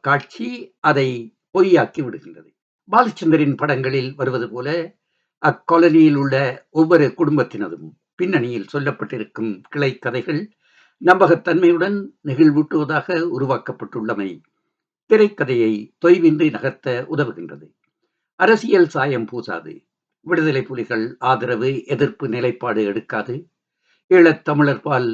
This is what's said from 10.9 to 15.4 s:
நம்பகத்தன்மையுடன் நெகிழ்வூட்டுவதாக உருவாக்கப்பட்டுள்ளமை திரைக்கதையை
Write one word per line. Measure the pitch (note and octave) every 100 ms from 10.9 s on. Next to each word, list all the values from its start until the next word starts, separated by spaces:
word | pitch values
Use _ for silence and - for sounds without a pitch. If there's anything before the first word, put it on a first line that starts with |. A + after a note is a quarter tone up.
| -
நம்பகத்தன்மையுடன் | E4 F#4+ F3+ E3 - E3+ F3 E3+ F#3+ G3+ G3 _
நெகிழ்வூட்டுவதாக | D3 C3 D#3 D3 D3+ D#3 D3 D#3 - E3+ E3+
உருவாக்கப்பட்டுள்ளமை | B2 C3+ A#2+ - A2 G#2+ A#2+ A2 G#2 G2 E2 _ _ _ _ _ _ -
திரைக்கதையை | A3 G#3 -